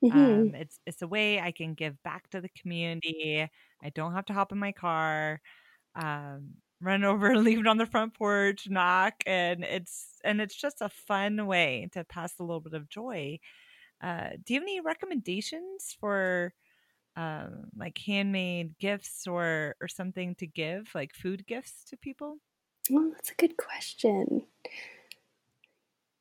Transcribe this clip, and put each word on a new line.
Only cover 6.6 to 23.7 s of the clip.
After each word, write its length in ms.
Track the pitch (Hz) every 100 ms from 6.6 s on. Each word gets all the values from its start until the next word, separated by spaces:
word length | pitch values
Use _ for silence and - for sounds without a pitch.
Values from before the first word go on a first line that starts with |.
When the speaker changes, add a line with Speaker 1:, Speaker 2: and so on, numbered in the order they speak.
| _ -
Speaker 2:
run 220 | 180 196
<laughs> 20 | 202
over, 300 | 202 202 214
leave 220 | 226 226
it 80 | 220
on 100 | 220
the 100 | 226
front 260 | 240 220
porch, 540 | - 208 202 196 196 196
knock, 460 | 190 180 185 196 - -
and 380 | 185 175 175
it's, 560 | - 190 175 - - -
and 180 | - 208
it's 140 | 208 -
just 260 | 285 -
a 80 | 208
fun 580 | - - 202 202 208 208
way 420 | 180 156 127 175
to 100 | 185
pass 300 | 165 175 170 -
a 40 |
little 180 | 170 165
bit 120 | 160 160
of 140 | 147
joy. 500 | 208 247 202 143 160 - - - - - _
Uh, 280 | 175 170 - - 185
do 80 |
you 60 | 254
have 40 | 370
any 160 | 381
recommendations 1120 | 320 320 381 302 190 185 - 311 370 392 - -
for, 540 | 208 196 185 180 175 - _ _ _ _ _ -
um, 540 | 165 151 - - - 214
like, 200 | 175 - -
handmade 720 | 202 196 196 180 175 165 160
gifts 480 | 196 202 - - -
or, 520 | 175 170 160 151 -
or 60 | 175
something 480 | - 185 185 180 180
to 100 | 170
give, 440 | - 156 185 220
like 220 | 170 143 -
food 320 | 185 190 190
gifts 380 | 233 - - -
to 120 | -
people? 400 | 277 262 294 302 _ _ _ _ -
Speaker 1:
Well, 220 | 277 320 -
that's 160 | -
a 40 | -
good 200 | 339 -
question. 880 | -